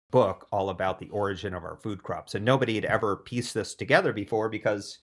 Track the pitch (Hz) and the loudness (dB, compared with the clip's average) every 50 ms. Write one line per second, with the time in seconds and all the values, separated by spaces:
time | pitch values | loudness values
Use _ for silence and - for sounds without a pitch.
0 | _ _ - 127 117 95 92 - - - - 101 95 98 92 85 95 95 92 - | _ _ 4 6 6 6 2 -2 -6 -4 -2 0 0 0 -2 -2 -2 -2 -2 -4
1 | 92 - - 104 101 98 98 87 98 101 92 87 82 80 80 - - 110 104 92 | -8 -6 -4 -2 -2 -2 -2 -4 -6 -6 -6 -6 -8 -10 -12 -10 -8 -8 -8 -8
2 | - - 90 82 - - - 98 104 117 135 135 127 113 110 104 92 78 104 110 | -8 -8 -8 -8 -8 -8 -6 -2 2 4 4 4 4 2 0 0 0 2 2 2
3 | - 107 98 - - - 123 120 117 - - 113 98 - - - 107 98 135 175 | 2 0 0 -2 -4 -6 -4 -4 -4 -2 -2 -4 -4 -4 -6 -8 0 4 4 4
4 | 196 147 110 104 101 - - 110 107 113 110 107 - 113 107 104 98 - - - | 4 2 0 -2 -4 -2 -2 -2 -2 -2 -4 -2 0 0 0 0 -4 -8 -14 -18
5 | _ | _